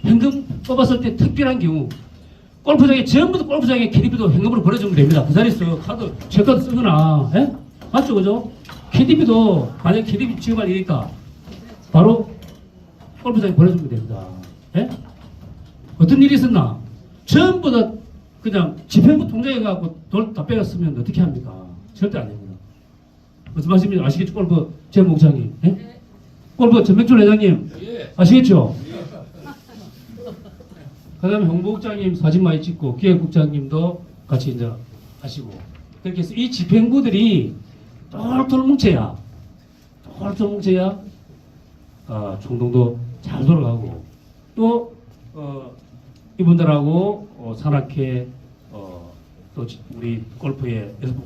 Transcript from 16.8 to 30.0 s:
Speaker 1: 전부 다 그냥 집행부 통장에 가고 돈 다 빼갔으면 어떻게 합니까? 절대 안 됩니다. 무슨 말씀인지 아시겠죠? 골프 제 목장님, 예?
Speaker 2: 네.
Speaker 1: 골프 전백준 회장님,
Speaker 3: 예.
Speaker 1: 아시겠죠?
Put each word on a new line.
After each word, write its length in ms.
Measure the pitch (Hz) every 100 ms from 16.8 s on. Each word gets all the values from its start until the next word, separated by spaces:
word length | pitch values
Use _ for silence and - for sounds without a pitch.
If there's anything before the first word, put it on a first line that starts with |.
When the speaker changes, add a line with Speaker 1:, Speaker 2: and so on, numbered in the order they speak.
| - - - - -
Speaker 1:
전부 440 | 294 370 370 294
다 200 | 240 - - - - - _
그냥 340 | 220 196 156 - -
집행부 400 | - - 302 -
통장에 340 | 226 269 254
가고 360 | 214 185 165 - -
돈 240 | 196 220
다 120 | - 147
빼갔으면 520 | 226 196 175 165 127
어떻게 220 | 117 -
합니까? 320 | 175 123 - 95 - - -
절대 240 | - 202 143
안 100 | 110
됩니다. 240 | 101 98 92 - _ _ _ _ _ _ _ -
무슨 160 | 156 151
말씀인지 340 | 190 202 185
아시겠죠? 300 | 135 170 196
골프 400 | 220 175 165 - - -
제 120 | 202
목장님, 520 | 185 151 151 131 113 - 180
예? 40 |
Speaker 2:
네. 300 | 196 - - - - - - - -
Speaker 1:
골프 280 | 240 226
전백준 360 | 196 202 233 240
회장님, 500 | 208 214 202 156 - -
Speaker 3:
예. 320 | 214 - - -
Speaker 1:
아시겠죠? 600 | 180 254 - 170 117 - - - - - - 165 - - - 226 175 -